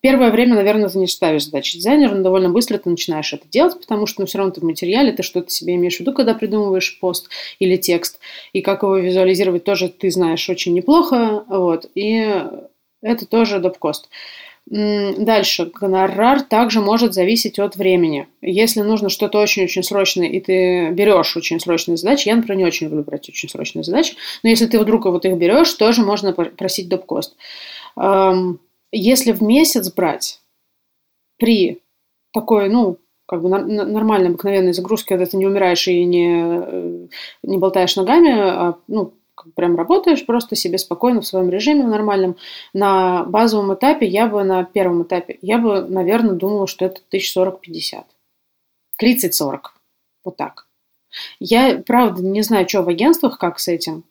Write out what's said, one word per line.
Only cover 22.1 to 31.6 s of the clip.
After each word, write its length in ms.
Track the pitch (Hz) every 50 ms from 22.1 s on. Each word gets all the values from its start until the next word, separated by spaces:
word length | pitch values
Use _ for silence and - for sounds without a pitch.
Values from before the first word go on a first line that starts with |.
| 277 - - 202
я, 80 | 220
например, 220 | 233 226 226 202 190
не 60 | 185
очень 220 | 170 165 - 165
люблю 160 | 151 151 151 147
брать 260 | - - 151 - -
очень 200 | - - - 151
срочные 340 | - - - - - 160 156
задачи, 320 | 160 180 262 330 - - - - - - - -
но 40 | 226
если 180 | 226 220 233
ты 120 | 226 240 226
вдруг 280 | 214 208 220 226 226
вот 180 | 196 175 180 -
их 120 | 190 190
берешь, 380 | 170 170 170 208 285 339 - -
тоже 280 | - 214 226 233 233 220
можно 300 | 196 208 208 190 196 170
пр-, 180 | 175 170 165 -
просить 320 | - - 185 - - 185 175
доп-кост. 480 | 185 180 - - 160 180 165 - _ _ - - - - - - - - - - _
Ам, 640 | - - 190 196 196 190 190 185 185 185 180 175 151 _ _ _ _ _ _ -
если 400 | 226 185 226 262 254 262 240 220
в 100 | 185 220
месяц 500 | 208 233 285 320 320 - 240 196 180 -
брать 480 | - 180 160 139 - - - - _ _ _ _ _ _ _ _ _ _ _ _ _ _ _ _ _ _ _ _
при 440 | _ 233 233 233 208